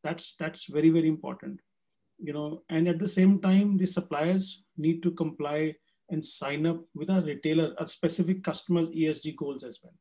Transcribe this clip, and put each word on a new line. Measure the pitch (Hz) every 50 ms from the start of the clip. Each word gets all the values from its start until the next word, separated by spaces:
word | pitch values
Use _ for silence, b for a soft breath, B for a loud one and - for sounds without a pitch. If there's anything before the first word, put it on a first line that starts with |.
| -
That's, | 151 170 170 - - - _
that's | 160 - - - -
very, | - 143 151 156 165
very | 160 165 160 156
important, | 156 156 - 143 - - - - - - _ _ _ _ _ _ _ _ _ _ _
you | _ 202 147
know, | 147 151 147 151 160 160 _ -
and | 170 160 170
at | 175 165 165
the | 208
same | 185 - 190 185 196 196 190
time, | - 185 185 196 208 208 202
the | 180 185
suppliers | 185 - 190 185 - 151 143 156 170 185 190 190 - - - _ _ _
need | - 151 160 165 165 170
to | 175
comply | 170 - 165 156 156 - 147 143 147 151 156 156 151 _ _ _ _ _ _ _
and | 180 156 156
sign | - - - 139 135 143 151 156
up | 165 165 165 - _ _
with | 143 147 -
a | 190 185
retailer, | 160 151 143 - - 151 156 165 160 143 -
a | - 160
specific | - - - - 160 - - 175 165 190 190 -
customer's | 170 156 - - - 175 170 165 165 160
E | 160 156
S | 156 151 151
G | - 156 -
goals | - 156 143 139 131 131
as | 120 110 - _
well. | - _ _